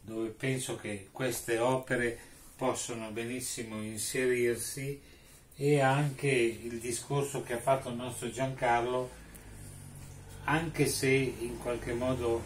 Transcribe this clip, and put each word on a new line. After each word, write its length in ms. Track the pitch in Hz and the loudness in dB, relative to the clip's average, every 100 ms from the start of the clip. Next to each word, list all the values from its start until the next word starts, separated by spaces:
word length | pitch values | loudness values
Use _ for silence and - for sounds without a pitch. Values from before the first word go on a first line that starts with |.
dove 300 | 95 110 113 | -8 -4 -4
penso 440 | - 131 131 131 | -2 -2 0 -2
che 340 | - 107 104 - | -6 -6 -8 -8
queste 460 | - 131 113 - 117 | -4 -2 -2 0 2
opere 600 | 120 131 - 123 120 117 - - - - | 4 2 2 2 2 -2 -12 -20 -20 -2
possono 540 | 131 - - 117 110 | 0 0 -4 -6 -6
benissimo 680 | 107 117 127 123 - 113 110 | -4 -4 -4 -6 -6 -6 -6
inserirsi, 1200 | 107 107 - 131 127 123 120 113 - - 135 143 - - - - - | -6 -4 -2 2 2 4 4 2 -2 -6 -6 -6 -10 -20 -20 -20 -20
e 260 | - 143 147 | 0 4 6
anche 480 | 135 135 147 - 143 | 6 6 4 2 2
il 520 | 127 117 107 117 117 | 4 4 0 -6 -6
discorso 640 | 123 120 - 143 139 135 | -4 -4 -2 0 0 -2
che 80 | - | -4
ha 80 | 120 | -2
fatto 280 | - 135 135 | 2 2 2
il 60 | |
nostro 360 | 120 123 - 120 | -6 -6 -6 -6
Giancarlo, 800 | 113 131 131 123 120 120 127 127 - - - - - - - - - - - - - | -2 -2 0 4 4 4 0 -2 -8 -16 -16 -16 -14 -14 -14 -14 -14 -14 -14 -14 -10
anche 420 | - 151 165 151 139 | 0 0 0 2 2
se 220 | - 135 | 4 4
in 500 | 135 127 - 120 117 | 4 4 0 -6 -4
qualche 340 | 123 120 - | -4 -4 -2
modo 500 | 120 127 127 120 117 | 0 0 2 2 0